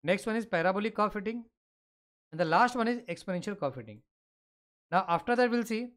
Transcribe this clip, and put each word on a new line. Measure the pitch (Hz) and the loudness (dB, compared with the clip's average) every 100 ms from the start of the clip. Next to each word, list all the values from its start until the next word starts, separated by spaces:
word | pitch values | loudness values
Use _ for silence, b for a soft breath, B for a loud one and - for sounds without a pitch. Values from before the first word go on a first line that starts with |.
next | 151 196 - | 0 0 0
one | 220 | -4
is | 226 | 0
parabolic | 175 170 190 214 208 | 0 2 2 -2 0
curve | 208 | 0
fitting, | 208 202 233 226 _ _ _ _ _ _ _ _ | 0 -6 -8 -12 _ _ _ _ _ _ _ _
and | 156 | -2
the | 170 | 2
last | 165 240 247 | 4 4 2
one | 226 | 0
is | 240 240 | -2 -6
exponential | 170 - 180 190 202 | -10 -4 -4 -4 -4
curve | 143 127 | -6 -6
fitting. | 110 104 _ _ _ _ _ _ _ _ _ | -14 -16 _ _ _ _ _ _ _ _ _
Now | 175 175 | -2 2
after | 170 - 240 | -2 2 2
that | 247 | 4
we'll | 240 | 2
see | 220 220 247 | 0 -4 -4